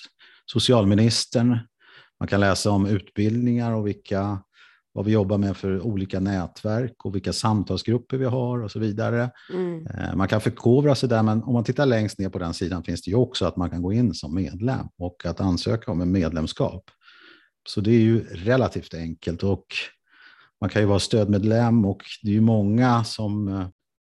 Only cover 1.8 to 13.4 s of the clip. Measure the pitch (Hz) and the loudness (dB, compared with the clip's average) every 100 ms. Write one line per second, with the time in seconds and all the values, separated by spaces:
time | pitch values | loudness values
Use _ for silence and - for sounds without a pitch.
1.8 | _ - - - - 101 101 92 107 101 | _ -20 -20 -10 -2 2 2 2 2 2
2.8 | 98 104 - - 107 117 123 120 117 110 | 2 0 -4 -2 0 2 0 0 0 -2
3.8 | 104 98 - 98 101 104 - _ - _ | -2 -6 -4 -2 -2 -4 -10 _ -20 _
4.8 | _ 104 101 110 98 104 101 92 98 95 | _ -4 2 2 2 2 0 -2 -4 -4
5.8 | 110 98 95 95 95 98 82 - 107 110 | -2 -4 -2 -2 -2 -2 -4 -6 -4 -2
6.8 | 127 - - 95 92 87 113 107 87 92 | -4 -8 -8 -6 -4 -2 0 0 0 -4
7.8 | - 123 - 131 131 127 123 123 104 110 | -2 -2 -2 -4 -2 -2 -4 -4 -6 -4
8.8 | 110 104 113 117 123 - - 185 180 165 | -4 -2 -2 -2 -2 -6 -10 -6 -6 -6
9.8 | 165 - - 87 98 110 120 113 117 131 | -10 -8 -6 -2 0 0 0 0 4 4
10.8 | 147 131 127 113 110 107 113 120 113 131 | 4 2 2 2 2 2 0 -2 0 0
11.8 | 139 113 104 - 95 90 85 85 87 87 | 2 2 0 -2 -6 -4 -6 -4 -4 -4
12.8 | 80 85 - 110 120 - | -4 -6 -2 0 0 0